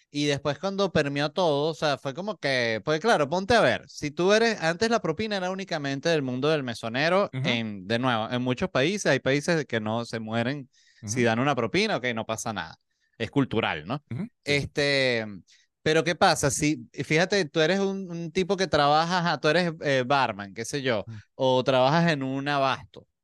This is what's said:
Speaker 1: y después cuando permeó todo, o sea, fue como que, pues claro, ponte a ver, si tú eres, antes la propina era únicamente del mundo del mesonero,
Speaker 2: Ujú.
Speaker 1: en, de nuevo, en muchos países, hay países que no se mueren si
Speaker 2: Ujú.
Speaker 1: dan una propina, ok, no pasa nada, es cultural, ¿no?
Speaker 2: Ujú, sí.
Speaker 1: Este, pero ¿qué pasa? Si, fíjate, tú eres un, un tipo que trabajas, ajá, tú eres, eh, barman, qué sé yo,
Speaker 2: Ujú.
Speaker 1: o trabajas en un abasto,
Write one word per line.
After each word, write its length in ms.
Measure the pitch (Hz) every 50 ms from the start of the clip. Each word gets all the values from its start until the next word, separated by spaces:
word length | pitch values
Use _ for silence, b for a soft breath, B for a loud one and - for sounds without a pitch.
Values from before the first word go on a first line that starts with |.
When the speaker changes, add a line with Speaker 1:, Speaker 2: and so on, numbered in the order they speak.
| b b
Speaker 1:
y 160 | - 147 147
después 340 | 147 143 139 - 151 139 -
cuando 320 | - 196 196 196 202 185
permeó 400 | - 160 143 143 143 143 147 151
todo, 380 | - 196 185 160 143 139 147 165
o 40 | 151
sea, 240 | - 165 151 135
fue 160 | - - 139 127
como 240 | 165 190 214 190 -
que, 420 | - 139 135 127 120 113 110 107 -
pues 160 | 151 156 160
claro, 300 | 214 233 226 - 147 127
ponte 260 | 165 185 196 190 -
a 60 | 131
ver, 240 | 123 127 104 - -
si 240 | - - - 151 147
tú 220 | 139 - 175 190 208
eres, 260 | 220 233 233 214 -
antes 280 | 165 160 170 170 226 226
la 120 | 233 214
propina 360 | - 165 151 214 220 220 208
era 120 | 190 180 185
únicamente 600 | 190 190 190 - 175 151 139 139 139 139 - 170
del 140 | 165 151 135
mundo 260 | 127 123 127 139 151
del 140 | 160 147 131
mesonero, 640 | 123 110 - - 113 113 131 151 165 180 196 202 - -
Speaker 2:
Ujú. 140 | 131 131
Speaker 1:
en, 400 | 131 120 117 113 110 104 98 90
de 120 | 98 117 117
nuevo, 300 | 131 131 117 107 110 113
en 120 | 127 123
muchos 280 | 127 127 127 - 190 -
países, 360 | - 131 135 170 208 196 -
hay 140 | 165 143 127
países 440 | - 139 135 143 143 180 170 160 139
que 140 | - 120 113
no 240 | 107 107 110 120 117
se 160 | - - 113
mueren 500 | 110 110 113 117 117 123 147 147 127 - b b b b b b 117
si 200 | 104 110 127 120
Speaker 2:
Ujú. 0 |
Speaker 1:
dan 160 | 117 113 117
una 160 | 131 147 139
propina, 420 | 123 113 104 - 180 214 214 185
ok, 80 | 131 120 123 117
no 120 | 113 107
pasa 280 | - 110 - - 120 107
nada, 260 | 95 82 82 - _ _ _ _ _ _ _ _
es 140 | - 113 -
cultural, 540 | - 143 135 - - 113 110 104 87 78 76
¿no? 180 | 92 131 151 _ -
Speaker 2:
Ujú, 160 | 113 139 208 - _ _ -
sí. 100 | 143 143
Speaker 1:
Este, 720 | 143 135 - - 151 143 143 139 135 131 127 120 113 110 107 101 87 - b b b b b _ _
pero 220 | - 156 156 160 151
¿qué 120 | 165 175
pasa? 360 | - 202 185 156 - 156 139
Si, 360 | - - 147 147 156 120 - - -
fíjate, 520 | 143 135 - 151 156 185 180 208 202 175
tú 140 | 143 - 165
eres 180 | 156 160 190 196
un, 300 | 196 196 196 196 190 175
un 220 | 170 170 170 160
tipo 260 | - 185 180 165 202
que 100 | 180 190
trabajas, 580 | 156 165 147 143 143 147 156 165 170 185 180 165
ajá, 140 | 175 156 135
tú 100 | - 151
eres, 240 | 151 175 180 170 160 165
eh, 220 | - 147 135 131 127
barman, 480 | 123 143 139 127 113 104 98 101 98 92
qué 120 | 117 113
sé 160 | - 147 143
yo, 240 | 131 131 117 - -
Speaker 2:
Ujú. 100 | 113 113 107 B B _
Speaker 1:
o 280 | - 135 131 127 127 123
trabajas 480 | 139 131 127 127 135 151 170 170 170
en 120 | 156 139 135
un 240 | 131 135 139 139
abasto, 600 | 147 147 139 135 131 120 - - - - - - _ _ _